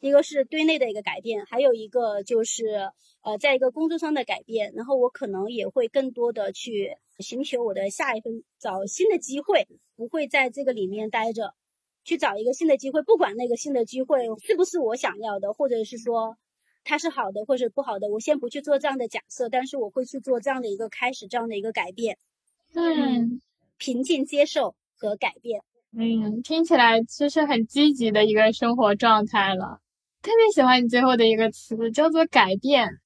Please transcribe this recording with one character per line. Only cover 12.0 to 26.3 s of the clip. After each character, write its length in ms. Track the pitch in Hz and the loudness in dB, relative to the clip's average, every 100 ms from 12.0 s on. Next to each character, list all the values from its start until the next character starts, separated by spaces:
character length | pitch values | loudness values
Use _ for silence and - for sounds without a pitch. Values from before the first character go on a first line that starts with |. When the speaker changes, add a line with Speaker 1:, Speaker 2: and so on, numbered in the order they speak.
Speaker 1:
去 160 | - 330 | -6 -2
找 180 | 285 202 | -2 -2
一 60 | |
个 100 | 226 | -4
新 140 | 269 330 | 0 2
的 100 | 277 | 2
机 140 | 269 | 2
会， 100 | 302 | -4
不 140 | 302 427 | 4 4
管 200 | 247 208 | 4 -2
那 100 | 247 | -4
个 100 | 233 | -4
新 160 | 302 | -2
的 120 | 262 | -2
机 180 | 226 254 | -2 -4
会 240 | 254 294 233 220 | 0 0 0 -6
是 120 | - 359 | -2 0
不 80 | |
是 160 | 349 359 | 0 0
我 160 | 247 240 | -2 -2
想 240 | 285 202 | -4 -6
要 180 | 220 202 | -6 -6
的， 140 | 196 | -6
或 160 | 214 277 | -2 -2
者 160 | 240 | 0
是 120 | 220 240 | -4 -6
说 380 | 233 226 220 226 _ _ _ _ | -4 -2 -4 -8 _ _ _ _
它 160 | - 302 | -4 -2
是 100 | 330 | -2
好 220 | - 214 | -4 -6
的 140 | 202 | -6
或 120 | 220 262 | -2 0
是 120 | 240 | 0
不 120 | - | -4
好 200 | 277 202 | -4 -4
的， 100 | 208 | -4
我 80 | 208 | -4
先 220 | 220 294 | 0 -2
不 80 | 240 | -2
去 120 | 285 | -8
做 200 | 285 285 | -2 0
这 80 | 294 | 0
样 100 | 269 | -2
的 80 | 233 | -6
假 140 | 214 - | -8 -12
设， 180 | - 240 | -8 -4
但 200 | 254 262 | -2 -4
是 80 | 277 | -6
我 120 | 214 | -6
会 160 | 262 | -4
去 140 | 254 277 | -6 -8
做 220 | 254 247 | -2 -2
这 100 | 240 | -2
样 100 | 262 | -4
的 60 | 240 | -4
一 80 | 196 | -6
个 120 | 220 | -8
开 240 | - 247 | -4 -4
始， 160 | 262 196 | -4 -8
这 100 | 247 | -6
样 100 | 233 | -4
的 80 | 208 | -6
一 60 | |
个 80 | 214 | -6
改 220 | 220 180 | -6 -6
变。 260 | 190 226 185 _ _ _ _ _ | -4 -6 -6 _ _ _ _ _
Speaker 2:
嗯。 680 | 330 339 311 269 240 233 247 _ _ _ _ | -2 0 0 0 0 0 -4 _ _ _ _
Speaker 1:
平 240 | - 240 | -6 -4
静 220 | 254 311 | -2 -2
接 220 | 269 285 294 | -2 2 2
受 280 | 320 226 - _ _ | 2 -2 -4 _ _
和 180 | 214 | -6
改 200 | 208 226 - | -2 -4 -6
变。 220 | 233 214 _ _ _ 226 | -8 -8 _ _ _ -4
Speaker 2:
嗯， 460 | 226 226 214 | 0 0 -2